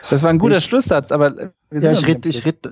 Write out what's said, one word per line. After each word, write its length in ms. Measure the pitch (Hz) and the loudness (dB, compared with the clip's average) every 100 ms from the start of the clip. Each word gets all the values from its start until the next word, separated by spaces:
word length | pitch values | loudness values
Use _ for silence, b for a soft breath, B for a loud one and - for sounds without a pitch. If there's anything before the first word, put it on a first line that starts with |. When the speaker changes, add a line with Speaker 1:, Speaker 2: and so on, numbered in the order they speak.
| - | -2
Speaker 1:
Das 120 | 143 | 0
war 60 | 165 | 2
ein 80 | 165 | 2
guter 180 | 226 190 | 4 2
Speaker 2:
Ich 80 | - | 2
Speaker 1:
Schlusssatz, 460 | 247 - 151 135 | -2 0 -2 0
aber 200 | 147 143 - 185 - _ | 0 0 -2 -12 -18 _
wir 120 | 151 | -2
sind 120 | 156 | 0
Speaker 2:
Ja, 80 | 156 | 2
Speaker 1:
noch 60 | 151 | 0
Speaker 2:
ich 0 | |
Speaker 1:
nicht 80 | 160 | -2
Speaker 2:
red, 100 | 165 | -4
Speaker 1:
am 40 | |
Speaker 2:
ich 60 | 117 | -4
Speaker 1:
Schluss. 100 | 156 | -4
Speaker 2:
red, 240 | 165 123 | -6 -10